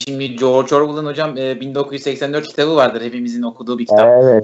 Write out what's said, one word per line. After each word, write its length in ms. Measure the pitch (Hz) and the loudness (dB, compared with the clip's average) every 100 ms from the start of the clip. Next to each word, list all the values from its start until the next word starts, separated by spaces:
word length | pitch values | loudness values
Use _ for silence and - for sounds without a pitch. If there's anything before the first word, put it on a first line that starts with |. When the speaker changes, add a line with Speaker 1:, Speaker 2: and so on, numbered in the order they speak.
| - | -6
Speaker 1:
şimdi 300 | 135 135 120 | -6 -8 -2
George 400 | 127 131 135 143 | 2 2 2 2
Orwell'ın 300 | 147 151 151 | 0 -2 -6
hocam, 320 | 143 156 131 | -4 -4 -4
e, 240 | 131 120 | -6 -6
bin 140 | 135 135 | -6 -6
dokuz 180 | 139 | -6
yüz 100 | - | -6
seksen 300 | 143 135 143 | -6 -4 -4
dört 140 | 147 151 | -4 -4
kitabı 280 | - 151 160 | -2 0 2
vardır, 260 | 123 110 | 2 0
hepimizin 420 | 120 123 120 120 | -8 -6 -6 -4
okuduğu 360 | 120 117 120 120 | -6 -8 -8 -6
bir 60 | 117 | 2
kitap. 220 | 107 113 123 | 4 6 6
Speaker 2:
Evet. 200 | 131 110 | 6 4